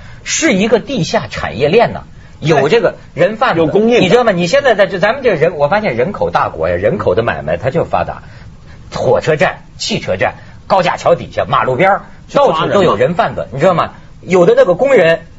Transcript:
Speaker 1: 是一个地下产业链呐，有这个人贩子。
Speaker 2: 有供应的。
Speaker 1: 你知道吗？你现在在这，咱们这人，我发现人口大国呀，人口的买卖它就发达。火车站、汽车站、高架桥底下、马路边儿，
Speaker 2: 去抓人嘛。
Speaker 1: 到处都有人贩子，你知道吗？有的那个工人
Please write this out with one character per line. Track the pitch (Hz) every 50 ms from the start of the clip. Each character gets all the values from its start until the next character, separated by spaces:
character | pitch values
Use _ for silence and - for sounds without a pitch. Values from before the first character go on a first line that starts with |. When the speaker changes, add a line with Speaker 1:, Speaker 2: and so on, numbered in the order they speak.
| - - - -
Speaker 1:
是 | - - - - 311 320 220
一 | 180 208 220
个 | 233 208
地 | - - 277 214 156
下 | - - 208 143
产 | 107 - - - 80 76 104
业 | 139 143
链 | 180 233 214 135
呐， | 95 71 - - - - - - - -
有 | 131 151 160 139 131 156
这 | 196 233
个 | 185 143 - - - - -
人 | 131 175 196 220
贩 | 208 220 233 180
子。 | 160
Speaker 2:
有 | 165
供 | 151 - 202 214 226
应 | 247
的。 | 220
Speaker 1:
你 | 190 175
知 | 208
道 | 247 233
吗？ | 226
你 | 190 170 175
现 | 170 262 277
在 | 285 254 214
在 | 196 196
这， | 170 190 180
咱 | 185 208 247
们 | 285
这 | 254 240
人， | 190 143 151 180 180
我 | 147 143 147
发 | 190 214
现 | 214 185 123
人 | 110 127 185
口 | 208 - - 82
大 | - 147 131 101
国 | - 80 80 87
呀， | 87
人 | 87 98 110 165 208
口 | - 104 87
的 | 113
买 | 113 113 85 71
卖 | 71 76 82
它 | 85 95 131
就 | 135 170 117
发 | 82 - 90 87
达。 | - - - - - - - - - - - - - - - - - -
火 | - - 127 117 92
车 | - 156 156
站、 | 147 180 143 - - - - -
汽 | - - - 226 147
车 | - - 95
站、 | 95 120 101 - - - - - - -
高 | - - 190
架 | 170 170 -
桥 | - - 139 120
底 | - 104 -
下、 | - 104 92 90
马 | 139 127 110
路 | 123 127
边 | 120 180 190
儿， | 202 175 - - - - - -
Speaker 2:
去 | -
抓 | 277 285
人 | 220
嘛。 | 160 160
Speaker 1:
到 | 170
处 | 165 -
都 | 202
有 | 185 - -
人 | 101 123 147 175
贩 | 170 214 151 117
子， | 82 - -
你 | 110 135
知 | 160
道 | 190 175
吗？ | 156 120 101 - - - - - -
有 | - - 175 180 170
的 | 190 240
那 | 262 262
个 | 185 175
工 | 170 254 277 269
人 | 214 165 165 165 - - - -